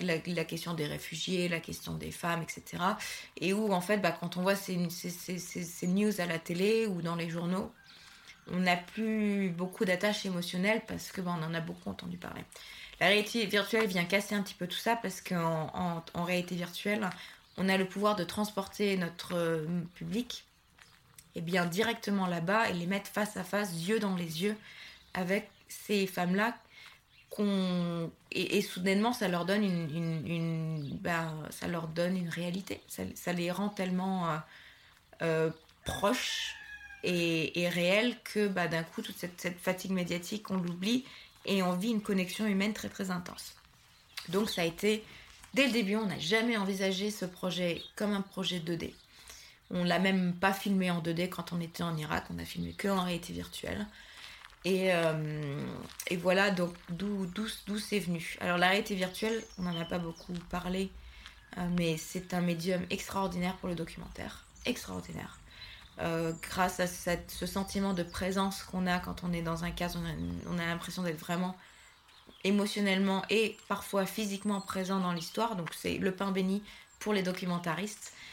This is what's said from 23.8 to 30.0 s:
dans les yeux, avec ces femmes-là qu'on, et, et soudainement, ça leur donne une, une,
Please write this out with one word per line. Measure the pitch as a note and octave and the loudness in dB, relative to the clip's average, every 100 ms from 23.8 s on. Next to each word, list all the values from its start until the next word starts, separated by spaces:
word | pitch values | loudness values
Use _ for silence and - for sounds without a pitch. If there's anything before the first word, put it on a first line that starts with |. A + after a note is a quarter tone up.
| E3+ A3 | 0 2
dans | G#3 | 2
les | F#3 E3 D#3+ | 0 -2 0
yeux, | G3+ G#3+ - - - - - | -2 -2 -8 -18 -18 -20 -8
avec | - F3+ G3 - - - | -4 2 0 0 -16 -16
ces | - - G#3 F#3+ | -14 0 2 2
femmes-là | F3+ F3 F#3+ A3+ A#3+ - - - - _ - - | 2 2 4 2 0 -14 -20 -20 -20 _ -20 -12
qu'on, | - G3+ G3 F#3 F3+ F3 E3+ E3 - - | 0 2 4 2 2 2 0 -4 -8 -6
et, | - F#3 G3 | -2 2 2
et | |
soudainement, | G3 - F#3 G3 A3 | 0 0 2 4 4
ça | A#3+ F#3+ | 2 2
leur | F3 | 2
donne | F3 G#3 | 2 4
une, | G3+ F3 D#3+ | 4 2 0
une, | D#3+ | 0